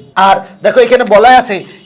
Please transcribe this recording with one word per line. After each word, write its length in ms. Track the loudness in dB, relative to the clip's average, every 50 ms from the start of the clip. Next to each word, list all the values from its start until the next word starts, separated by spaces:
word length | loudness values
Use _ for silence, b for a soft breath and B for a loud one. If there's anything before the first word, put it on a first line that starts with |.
| -20 -12 _
আর 200 | -2 0 0 0 -2 B B B B
দেখো 180 | -6 -2 0 0
এখানে 240 | 0 0 0 -2 0
বলাই 320 | 0 0 2 2 4 2
আছে 280 | 2 0 -2 -8 -10 -12 B B B B